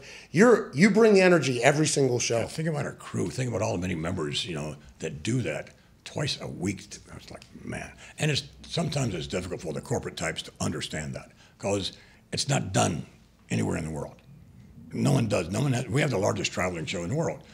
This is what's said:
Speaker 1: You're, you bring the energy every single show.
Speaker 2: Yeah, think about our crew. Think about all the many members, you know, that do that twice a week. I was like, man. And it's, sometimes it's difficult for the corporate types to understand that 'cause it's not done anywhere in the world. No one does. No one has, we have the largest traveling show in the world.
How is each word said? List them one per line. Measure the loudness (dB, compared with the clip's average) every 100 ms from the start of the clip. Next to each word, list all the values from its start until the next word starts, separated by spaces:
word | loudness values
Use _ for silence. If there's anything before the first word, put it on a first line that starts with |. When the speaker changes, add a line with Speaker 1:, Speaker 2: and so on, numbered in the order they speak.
| -6 -20 -2
Speaker 1:
You're, | 6 8 8 4
you | 4 6
bring | 8 8
the | 8
energy | 8 6 4 4
every | 4 6 4
single | 4 2 2
show. | 0 0
Speaker 2:
Yeah, | -2
think | -4 -4
about | -2 -4
our |
crew. | -8 -8 -4 -4
Think | -2 -4
about | -2
all | -2
the | -2
many | -2 -2
members, | -2 -4 -4 -4 -4
you |
know, | -6 -8 -10 -16 -10
that | -8 -6
do | -2 0
that | -2 -4 -8 -18 _ _
twice | -10 -4 -4 -4
a | -8
week. | -4 -4 -4 -8 -18 -16
I | -18
was | -16
like, | -18 -18 -16
man. | -10 -10 -10 -14 -18 -4
And | 0
it's, | 0 -4 -12 -8
sometimes | -4 -2 -2 -2 -4
it's | -6
difficult | -6 -6 -8
for | -8
the | -8
corporate | -4 -4 -4 -6
types | -6 -6
to | -10 -4
understand | -4 -2 -6 -6 -8 -10
that | -14 -20 -20 -8
'cause | -2 -2 -2 -10 -18 -20 _
it's | -6 -2
not | -2 0
done | 2 2 0 -8 -16 -20 _ -6
anywhere | -2 0 -2
in |
the | -4
world. | -6 -8 -12 -20 -20 -20 -20 -20 -20 -10
No | 0 2
one | 4 2
does. | 0 -2
No | -2
one | 0
has, | 0 0
we | 0
have | 0
the | 2
largest | 0 0 -2
traveling | -2 -4 -4
show | -6 -6
in | -4
the | -2
world. | -2 -4 -12